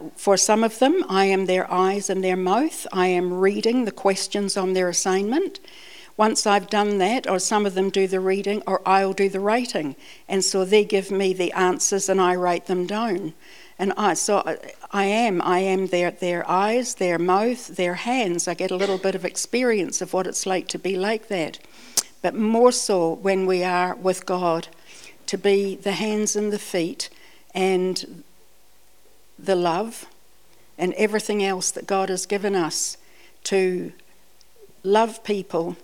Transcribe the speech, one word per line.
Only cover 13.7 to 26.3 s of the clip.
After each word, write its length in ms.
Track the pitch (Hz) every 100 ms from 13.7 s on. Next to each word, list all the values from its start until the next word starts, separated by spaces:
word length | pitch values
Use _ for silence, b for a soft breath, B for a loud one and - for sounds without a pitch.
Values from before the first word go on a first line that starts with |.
| -
And 120 | 196 185
I, 200 | 208 165
so 240 | - 202 -
I, 120 | - - - -
I 140 | 202 196
am, 360 | 214 233 180
I 180 | 165 180
am 280 | 190 190 190
their, 240 | 175 175
their 320 | 170 180 175 -
eyes, 440 | 180 202 240 247 -
their 220 | 180 170
mouth, 600 | 175 185 226 240 - 196
their 160 | 180
hands. 560 | 175 233 262 208 175 180
I 40 |
get 160 | 165 185
a 60 | 185
little 220 | 202 190
bit 180 | 190 185
of 80 |
experience 760 | 175 - - 240 254 220 170 -
of 100 | 180
what 160 | 185 180
it's 180 | - -
like 220 | 185 -
to 100 | -
be 200 | 180 190
like 320 | 196 226 -
that. 300 | 196 151 - B B B B B -
But 140 | 180 202
more 380 | 214 226 247
so 400 | 240 - 190 165
when 320 | 165 196 190 185
we 180 | 185
are 320 | 180 180 180 -
with 300 | 185 180 -
God, 420 | 180 175 165 - B B B B B -
to 100 | 196
be 380 | 202 196 196 190
the 180 | 202
hands 420 | 196 214 214 214